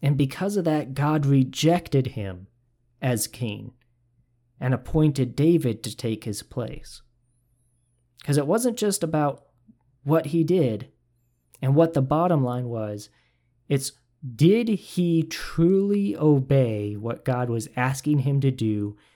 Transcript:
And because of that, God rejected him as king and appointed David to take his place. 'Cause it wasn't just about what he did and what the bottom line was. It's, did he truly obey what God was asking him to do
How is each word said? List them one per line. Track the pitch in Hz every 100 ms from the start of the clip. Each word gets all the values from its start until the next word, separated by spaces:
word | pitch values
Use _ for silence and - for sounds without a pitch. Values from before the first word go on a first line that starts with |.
And | 143 139
because | 135 - 196 208
of | 170
that, | 156 131
God | 135 147 156 139
rejected | 139 131 - 156 175 - 139 123
him | - 98 92 95 _ _ _ _ -
as | 135 117 -
king | - 117 104 107 - _ _ _ _ _ _ _ -
and | 127
appointed | 127 - 160 156 139 127 120
David | 156 170 131 104
to | 110 -
take | 117 110 117
his | 101
place. | - - 110 110 - - _ _ _ _ _ _ _ _ _ _ _ _
'Cause | - 143
it | 139
wasn't | 214 247 233
just | 208 196
about | 160 156 147 135 _ _ _ _ _ _
what | 139 156 156
he | 165
did | 156 185 131 107 - _ _ _ _ _ _ -
and | 131 143
what | 165
the | 156
bottom | 131 151 180 160
line | 127 123 123
was. | 117 107 104 - _ _ _ _ _ -
It's, | 139 135 - _ _ 131 113
did | 160 220 233
he | 202 - - 175 165
truly | 160 - - - 170 190 202 202 202 -
obey | 151 143 135 139 120 107 104 104
what | 113 117 -
God | 123 123
was | 117 - -
asking | 127 135 147 147
him | 139 139
to | 135
do | 131 110 104 104 104 _